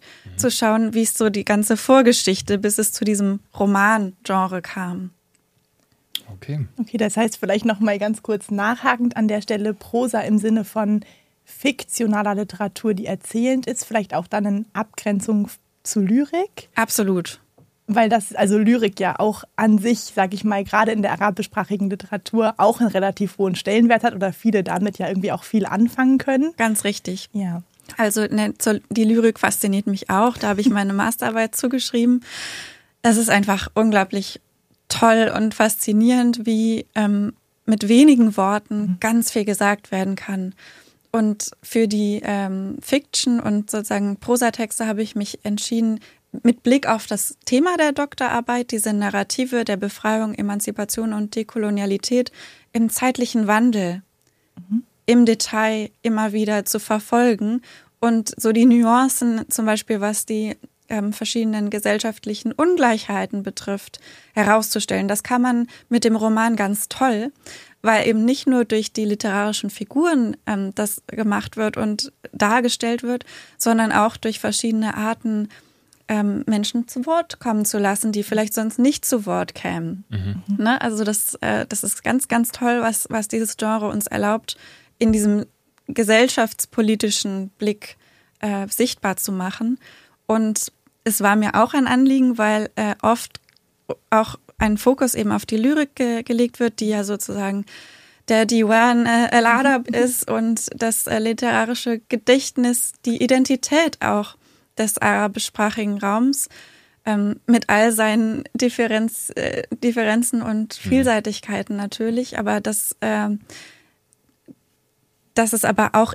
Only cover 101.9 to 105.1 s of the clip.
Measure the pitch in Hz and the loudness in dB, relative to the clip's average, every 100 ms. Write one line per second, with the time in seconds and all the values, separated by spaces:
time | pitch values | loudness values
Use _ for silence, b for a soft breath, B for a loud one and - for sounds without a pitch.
101.9 | 226 - 226 - 269 - - 240 240 - | -4 -4 -2 4 2 2 0 0 0 -4
102.9 | - 247 226 247 262 254 254 - 294 330 | -4 -4 -2 2 4 4 0 2 2 2
103.9 | - 220 208 208 - b b b - 214 | 0 0 0 -2 -12 b b b -4 -4
104.9 | - 208 | 0 0